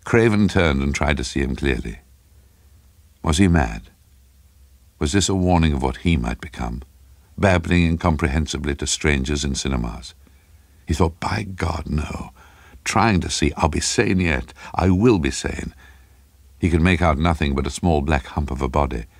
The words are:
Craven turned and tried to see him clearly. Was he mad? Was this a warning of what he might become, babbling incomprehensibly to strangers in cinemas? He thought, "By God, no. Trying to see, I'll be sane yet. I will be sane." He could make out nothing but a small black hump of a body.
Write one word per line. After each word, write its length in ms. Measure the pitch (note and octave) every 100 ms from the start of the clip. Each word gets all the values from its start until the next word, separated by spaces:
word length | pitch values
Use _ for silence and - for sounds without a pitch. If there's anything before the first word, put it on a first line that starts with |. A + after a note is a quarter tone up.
Craven 420 | - A#2 A#2 G#2 G2
turned 360 | F#2+ E2 C2+
and 120 | C#2
tried 220 | C#2+ C#2+ C#2+
to 80 |
see 160 | C2+ -
him 160 | C2+ C2+
clearly. 420 | C#2 A#1+ A1+ A1 _ _ _ _ _ _ _ _ _ _ _ _
Was 140 | E2 D#2+
he 100 | G2
mad? 420 | E2+ B1+ G#1+ - _ _ _ _ _ _ _ _ _ _ _
Was 100 | D2+
this 180 | G2 F#2
a 60 |
warning 380 | G2 F2+ F2 D#2+
of 100 | C#2
what 160 | C2 -
he 180 | F2 D#2
might 240 | A#1 B1
become, 420 | - - B1 B1 - _ _ - _ -
babbling 480 | G2+ F2+ E2 F2
incomprehensibly 920 | E2+ E2 F2 D#2 D#2 D2 D2+ D2+ D2 C#2+
to 100 | -
strangers 580 | - D#2 C#2+ C2 D2
in 120 | D2 C2
cinemas? 580 | C#2 B1+ A#1 C2 - - - _ _ - _ _ -
He 80 |
thought, 240 | F2 E2+ -
"By 240 | - G#2
God, 480 | G#2 F#2 D2+ D2+ D2+
no. 400 | D2 D2 - - - - - - -
Trying 360 | - - A2+ F#2
to 80 | D#2
see, 220 | - D2+ -
I'll 120 | D#2
be 120 | D#2+
sane 400 | - - G#2 F#2
yet. 340 | F2 C2 - - - -
I 140 | F#2
will 280 | F#2 B2 G2+
be 140 | C#2
sane." 420 | - - - - - - - _ _ _ _ _ _
He 100 | F2+
could 120 | E2
make 200 | E2+ F2
out 160 | F2 C#2+
nothing 380 | E2+ E2 D2 C#2
but 100 | C#2
a 120 | -
small 220 | F2+ D#2
black 260 | C#2+ D2 -
hump 260 | - C#2
of 100 | C2+
a 60 | C2+
body. 380 | D2 C2+ B1 A1+ _